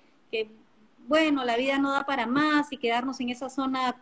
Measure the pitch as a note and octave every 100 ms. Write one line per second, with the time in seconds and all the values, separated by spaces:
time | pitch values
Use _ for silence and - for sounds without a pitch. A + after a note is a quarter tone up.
0 | _ _ _ A3+ G#3+ - _ _ - _
1 | A#3+ D#4 D#4 C#4 B3 A#3 C4+ C#4 C#4 C#4
2 | C#4 C4+ A3+ C4+ D4+ D4 C#4+ C4+ A#3 A#3
3 | C4 B3 A#3+ A#3+ B3+ - C4 C4 B3+ A#3+